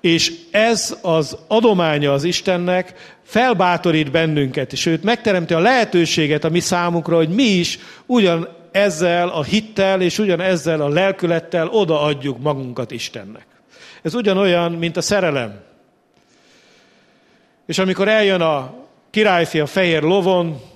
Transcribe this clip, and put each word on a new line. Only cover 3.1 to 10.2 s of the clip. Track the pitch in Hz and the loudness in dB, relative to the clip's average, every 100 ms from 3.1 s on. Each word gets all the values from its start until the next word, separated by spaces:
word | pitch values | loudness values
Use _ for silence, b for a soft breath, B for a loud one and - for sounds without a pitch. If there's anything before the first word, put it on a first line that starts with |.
| B | B
felbátorít | _ 214 254 208 185 170 175 156 151 | _ 0 2 2 2 2 2 0 0
bennünket, | 160 160 151 135 131 131 | 0 0 0 -2 -2 -6
és | - - | -4 -2
őt | 160 | -2
megteremti | 196 233 226 190 165 | 0 -2 0 0 0
a | 165 | 2
lehetőséget | 196 254 214 180 165 - 151 151 | 2 2 2 2 0 0 0 0
a | 160 | 0
mi | 170 | -2
számunkra, | 165 175 175 170 160 165 | 0 -2 0 -2 0 0
hogy | 160 | 0
mi | 185 | 2
is | 262 185 170 - B B B | 2 2 0 -6 B B B
ugyan | 247 190 165 165 - - | 2 2 2 -4 -12 -4
ezzel | 190 202 156 175 170 175 | 0 0 2 0 0 0
a | 165 | -2
hittel | 135 208 214 - 190 190 | -2 -2 -2 -2 0 2
és | 180 | 0
ugyan | - | 0